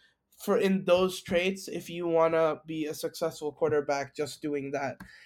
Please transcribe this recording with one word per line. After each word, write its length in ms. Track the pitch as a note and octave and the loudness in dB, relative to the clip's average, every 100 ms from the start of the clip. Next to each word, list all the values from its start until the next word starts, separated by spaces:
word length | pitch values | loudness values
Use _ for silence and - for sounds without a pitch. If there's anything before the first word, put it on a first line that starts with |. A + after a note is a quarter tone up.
| _ _ _ _ | _ _ _ _
for, 220 | - F#3+ | 0 2
in 260 | G3 F#3+ | 4 2
those 360 | D#3+ F3+ F#3 F#3 | 4 4 4 -2
traits 460 | - F3 F#3 G3 - | -2 0 0 -2 -8
if 240 | E3+ D#3 | -10 -8
you 160 | E3+ E3+ | -6 0
wanna 540 | E3 E3 E3 D#3+ D3+ D#3 | 4 4 4 2 0 -6
be 180 | D#3+ | -6
a 100 | D3+ | -6
successful 560 | D3+ D#3+ - E3 D#3+ D3+ | -6 -8 -4 -6 -4 -10
quarterback 640 | C#3+ D#3+ D3+ C#3+ C#3 C3+ | -2 2 2 2 -2 -2
just 260 | - D3 - | -6 -6 -6
doing 300 | D3+ D3 C#3 | -4 -4 -4
that. 280 | C#3 C3+ - - - | -4 -4 -8 -16 -20